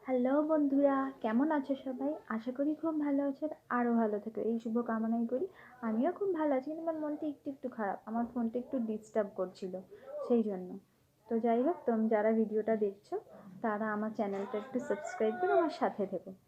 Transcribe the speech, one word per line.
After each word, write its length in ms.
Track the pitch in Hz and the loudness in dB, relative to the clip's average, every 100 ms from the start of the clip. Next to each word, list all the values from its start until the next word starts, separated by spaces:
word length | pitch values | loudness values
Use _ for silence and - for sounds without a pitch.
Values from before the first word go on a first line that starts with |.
| - | 0
হ্যালো 280 | 254 247 285 302 | 2 4 4 4
বন্ধুরা, 460 | 311 294 277 285 269 269 - | 4 4 4 4 4 -2 -4
কেমন 240 | 226 226 294 302 | 0 2 4 2
আছো 160 | 269 269 | 0 -4
সবাই? 280 | 269 254 269 302 - 226 | -4 -4 -4 -4 -4 -6
আশা 140 | 226 254 | -6 -2
করি 160 | 285 302 | 0 0
খুব 120 | 320 311 294 | -2 0 2
ভালো 160 | 277 285 | 2 0
আছো 140 | 269 302 | -2 -6
আর 60 | 311 _ 240 | -6 _ 0
আরও 140 | 240 233 | 2 4
ভালো 140 | 226 208 | 2 0
থেকো, 140 | 208 220 214 | -6 -4 -2
এই 60 | 233 | -2
শুভ 140 | 233 226 240 | -2 -2 0
কামনাই 340 | 220 220 233 233 | -2 0 0 0
করি। 140 | 254 381 - - - 226 | -2 -4 -8 -20 -8 -2
আমিও 220 | 220 285 359 | 0 0 0
খুব 100 | 403 339 | -2 0
ভালো 140 | 302 262 | 2 2
আছি, 100 | 262 | 0
কিন্তু 140 | 320 | -6
আমার 140 | 330 320 | -4 -4
মনটা 240 | 302 302 311 | -4 -4 -6
একটু 140 | 285 - | -6 -10
একটু 140 | 269 247 247 | -8 -8 -4
খারাপ, 220 | 202 - - | -4 -4 -4
আমার 160 | 226 240 | -4 -4
ফোনটা 240 | 247 226 233 | -2 -2 -2
একটু 140 | 247 269 220 | -4 -4 -2
ডিস্টার্ব 400 | 214 - 226 202 - | -4 -4 -2 -2 -2
করছিল 360 | 185 - 190 185 190 - - 587 523 | -6 -4 -10 -10 -12 -20 -12 -8 2
সেই 140 | 240 208 | 2 2
জন্য। 200 | 190 180 190 _ _ _ _ - | -2 -8 -12 _ _ _ _ -4
তো 60 | 226 | 0
যাই 160 | 233 233 262 | 4 4 4
হোক, 100 | 359 - | 2 0
তোম-, 220 | 226 220 | 2 4
যারা 180 | 214 214 226 | 4 4 4
ভিডিওটা 360 | 214 214 214 220 | 2 0 2 2
দেখছো 300 | 208 196 - 403 - - 202 185 | 2 -2 -6 -8 -8 -20 -18 -6
তারা 220 | 233 208 214 208 | -2 -2 -2 -2
আমার 140 | 214 220 | -4 -2
চ্যানেলটা 380 | 202 196 202 214 | -2 -2 -4 -4
একটু 160 | 208 254 - | -4 -6 -2
সাবস্ক্রাইব 460 | 202 - - 220 220 | -4 -4 0 0 2
করে 120 | 370 392 | 4 4
আমার 160 | 330 - | 4 2
সাথে 220 | 220 - 196 | -2 0 -4
থেকো। 180 | 185 - 190 | -4 -10 -18